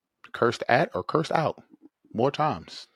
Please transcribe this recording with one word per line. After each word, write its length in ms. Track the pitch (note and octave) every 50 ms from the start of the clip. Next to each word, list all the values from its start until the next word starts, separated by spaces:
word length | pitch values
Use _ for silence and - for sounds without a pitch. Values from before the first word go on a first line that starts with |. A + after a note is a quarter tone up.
| _ _ _ _ - - -
cursed 320 | - A#2 A#2+ - - -
at 220 | - A#2 C3+ F3 - -
or 100 | F#2 -
cursed 280 | - - D3+ D#3 - -
out 300 | E3 D3+ G#2 - - - _ - _ - - _ _ _ _ -
more 160 | G#2 A#2+ C#3+
times 560 | - - D3+ D3+ A2 E2 - - - - - - _